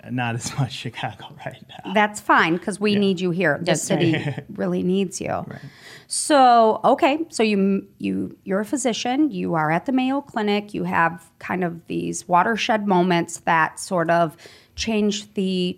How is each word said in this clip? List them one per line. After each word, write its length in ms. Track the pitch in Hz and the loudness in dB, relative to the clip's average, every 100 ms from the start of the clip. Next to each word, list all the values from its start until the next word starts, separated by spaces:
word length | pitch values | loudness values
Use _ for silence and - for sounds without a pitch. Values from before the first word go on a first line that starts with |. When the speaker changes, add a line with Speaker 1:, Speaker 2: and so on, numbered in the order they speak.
| 113 | -8
Speaker 1:
not 240 | 123 120 117 | -4 -4 -4
as 200 | - - | -6 -4
<laughs> 40 | |
much 120 | 131 | -4
Chicago 640 | - 120 - 123 - - - | -6 -12 -8 -10 -10 -20 -16
right 180 | - - - - | -16 -16 -20 -16
now. 100 | 196 | -2
Speaker 2:
That's 260 | 202 208 208 | 0 0 -2
fine 360 | - 269 175 175 | 2 4 4 0
'cause 200 | - 175 | -4 -2
we 140 | 208 | 0
Speaker 1:
Yeah. 60 | 202 | 2
Speaker 2:
need 200 | 196 175 | 2 2
you 120 | 180 | -2
here. 260 | 170 165 143 | 0 0 0
The 80 | 170 | 0
Speaker 3:
That's 160 | 156 | -2
Speaker 2:
city 320 | - 165 165 | 0 2 2
Speaker 1:
right. 320 | 160 147 143 - | 2 -2 -6 -10
<laughs> 60 | - | -6
Speaker 2:
really 280 | 190 180 | -2 -2
needs 360 | 180 190 185 - | 0 0 -2 -6
you. 100 | - | -6
Speaker 1:
Right. 280 | 90 - - - - - - - | -6 -8 -14 -18 -20 -20 -20 -10
Speaker 2:
So, 720 | - - 285 254 233 220 - | -6 2 6 8 8 6 4
okay. 340 | 196 277 302 311 330 | 2 4 2 0 -4
So 120 | - | 0
you, 460 | 220 202 196 196 - _ | 0 2 2 0 -4 _
you, 400 | 196 135 92 - | -6 -4 -6 -10
you're 160 | 196 190 | -4 -4
a 60 | 214 | -2
physician. 680 | 294 254 214 247 262 302 | -2 -2 -2 -4 0 0
You 240 | 185 180 165 | 0 -2 0
are 160 | 156 | 2
at 160 | 165 - | 0 0
the 40 | |
Mayo 300 | 262 254 277 | -2 0 -4
Clinic. 540 | 277 226 208 208 208 - | -6 -4 0 -2 -4 -6
You 80 | |
have 420 | 175 185 165 175 - _ | -2 0 0 -2 -16 _
kind 240 | - 185 | -8 -4
of 240 | 175 170 - | -4 -6 -8
these 400 | 170 170 170 - | -6 -6 -8 0
watershed 580 | 175 214 220 - 220 208 | 2 2 0 0 0 2
moments 540 | 180 180 170 165 - | 2 4 2 0 -6
that 400 | - 165 156 - | 0 2 2 -2
sort 320 | - 185 165 | -4 -2 2
of 260 | 170 165 - - - _ - | 2 2 -4 -20 -20 _ -10
change 580 | 226 214 208 202 - | -4 0 0 -2 -8
the 400 | - 190 185 180 | -4 -2 0 -2